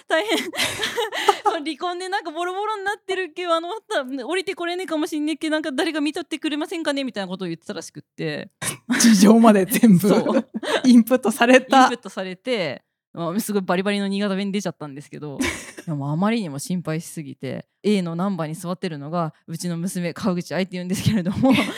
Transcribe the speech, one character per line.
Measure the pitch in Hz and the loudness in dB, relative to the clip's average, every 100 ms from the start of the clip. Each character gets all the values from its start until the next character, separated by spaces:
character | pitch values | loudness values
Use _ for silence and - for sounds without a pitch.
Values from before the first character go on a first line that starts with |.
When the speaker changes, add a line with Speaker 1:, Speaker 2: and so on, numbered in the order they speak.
| - | -2
Speaker 1:
大 | 320 | -2
変。 | 415 339 | 0 -2
<laughs> | 370 - - - 440 - 453 - 403 - | -2 -4 -4 -4 -6 -4 -4 -2 -2 0
も | - | 0
う | 330 | -2
離 | 294 285 | -4 -6
婚 | 349 349 | -6 -8
で | 370 | -6
な | 403 | -6
ん | |
か | 339 | -6
ボ | 311 | -6
ロ | 349 | -6
ボ | 370 | -4
ロ | 427 427 | -6 -6
に | |
な | 381 427 | -6 -6
っ | |
て | - 370 | -6 -6
る | 359 | -6
っ | |
け、 | 330 359 | -6 -2
あ | 330 | -2
の、 | 339 440 | -4 -10
た-、 | - 427 254 269 247 | -6 -6 -4 -6 -6
降 | 359 | -4
り | |
て | 359 | -4
こ | 359 339 | -6 -6
れ | 359 | -6
ね | |
え | 359 | -4
か | 320 | -4
も | 311 | -2
し | 302 | -2
ん | 302 | -4
ね | |
え | |
っ | 311 | -4
け、 | 320 | -2
な | 311 | -4
ん | |
か | 311 | -2
誰 | 262 339 | -2 -2
か | 311 | -2
見 | 294 | -2
と | 339 | -4
っ | |
て | 330 320 | -6 -6
く | 311 | -4
れ | 294 | -4
ま | 349 | -4
せ | 339 | -4
ん | |
か | 302 | -4
ね」 | 277 | -4
み | 262 | -4
た | 214 | -6
い | |
な | 185 | -8
こ | 185 | -6
と | |
を | 185 | -6
言 | 165 | -8
っ | |
て | - | -10
た | |
ら | 190 | -12
し | - | -12
く | - | -16
っ | |
て。 | - - 160 147 - _ | -16 -8 -6 -6 -8 _
Speaker 2:
<laughs> | - - - 247 | -10 -8 -2 4
事 | 233 208 | 6 8
情 | 202 226 | 8 8
ま | 226 | 8
で | 208 175 | 6 4
全 | 190 233 175 | 4 6 8
部 | 196 | 6
Speaker 1:
そ | 220 - 226 | 4 4 0
う。 | - 220 | -2 -6
Speaker 2:
<laughs> | - 427 | -4 2
イ | 254 240 | 8 8
ン | |
プ | 220 | 8
ッ | 254 | 4
ト | 262 | 2
さ | - 240 | 2 6
れ | 262 | 6
た。 | 262 269 | 6 6
Speaker 1:
イ | 254 | 6
ン | |
プ | 240 | 2
ッ | |
ト | 190 | -8
さ | - | -10
れ | 190 180 | -8 -8
て、 | - 233 160 117 _ _ _ | -4 -2 -2 -6 _ _ _
ま | - 165 | -8 -4
あ、 | 190 | -2
す | - | -2
ご | 202 | -2
い | |
バ | 190 180 | 0 0
リ | |
バ | 196 | 0
リ | 202 | -2
の | 196 | -2
新 | 196 | -2
潟 | 208 190 | -2 -2
弁 | 202 | -2
出 | 202 | -4
ち | 185 | -4
ゃ | |
っ | - | -8
た | 151 | -12
ん | |
で | 139 | -14
す | 147 | -16
け | 147 | -12
ど、 | 147 139 | -10 -6
Speaker 2:
<laughs> | - - - - - | -4 -6 -12 -14 -8
Speaker 1:
で | |
も | 147 139 | -6 -2
あ | 156 | 0
ま | 202 | 0
り | 240 | 0
に | 180 | -2
も | 143 | -6
心 | - 180 | -6 -6
配 | 156 160 | -4 -6
し | - | -8
す | - | -12
ぎ | 139 131 | -14 -10
て、 | 131 123 - _ | -10 -10 -12 _
A | 202 208 | 0 0
の | 170 165 | 0 -2
何 | 196 180 | -2 -4
番 | 151 | -6
に | |
座 | 165 175 | -8 -8
っ | 180 | -6
て | 185 | -6
る | 151 | -8
の | 139 | -6
が、 | 175 160 - - | -4 -4 -6 -12
う | 160 | -8
ち | 175 | -6
の | 165 | -4
娘、 | 185 185 175 | -4 -4 -6
川 | - 214 | -4 -2
口 | 180 - | -2 -2
愛 | 165 | -4
っ | 185 | -4
て | |
言 | 180 | -6
う | |
ん | 180 | -6
で | |
す | 185 | -2
け | - | 0
れ | 214 | 0
ど | 175 | 0
も、 | 202 262 262 202 | 2 4 4 2